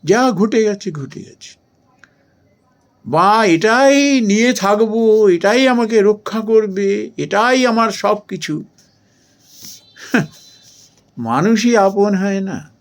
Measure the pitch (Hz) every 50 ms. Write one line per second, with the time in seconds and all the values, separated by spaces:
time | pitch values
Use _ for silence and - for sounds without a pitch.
0 | - 151 190 226 254 262 233 165 196 226 208 233 220 214 208 202 - 196 160 147
1 | 135 - - - - - - _ - - - _ _ _ _ _ _ _ _ _
2 | _ _ _ _ _ _ _ _ _ _ _ _ _ _ _ _ _ _ _ _
3 | _ 110 127 156 175 196 208 220 226 202 165 165 160 214 220 247 277 277 277 277
4 | 277 285 277 262 226 202 196 214 226 247 247 202 185 196 208 208 226 220 208 226
5 | 226 220 214 220 214 202 180 170 175 196 214 247 269 262 247 233 233 214 226 220
6 | 196 208 214 208 _ - 202 226 214 208 226 220 214 208 190 190 202 196 202 208
7 | 214 226 - - 147 - - 202 220 247 254 262 254 247 226 226 226 226 214 -
8 | - 202 214 208 - _ 190 175 156 - 151 160 190 - _ _ _ _ _ _
9 | _ _ _ _ _ _ _ _ _ _ - - - - - - _ _ _ -
10 | - - - 240 151 - - - _ - _ _ _ - _ _ _ _ _ _
11 | _ _ _ - 120 113 117 135 165 208 226 214 208 240 240 220 196 196 196 196
12 | 202 208 208 185 190 202 196 196 190 190 170 95 76 - _ _